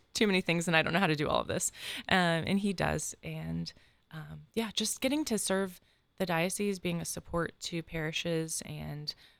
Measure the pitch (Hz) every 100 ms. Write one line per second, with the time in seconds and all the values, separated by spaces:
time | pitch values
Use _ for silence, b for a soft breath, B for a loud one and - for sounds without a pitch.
0 | _ - 214 185 180 170 170 160 - 170
1 | 190 151 147 - - - - B B B
2 | - 185 175 165 170 196 202 180 151 156
3 | - - 160 160 160 165 165 b b b
4 | _ 160 147 156 - 220 226 - 220 -
5 | 262 294 302 214 - 190 190 180 _ _
6 | _ - 185 165 180 - 202 190 180 170
7 | 170 - - 170 165 - - 170 - 165
8 | 156 160 170 165 160 - - 151 151 147
9 | 151 b b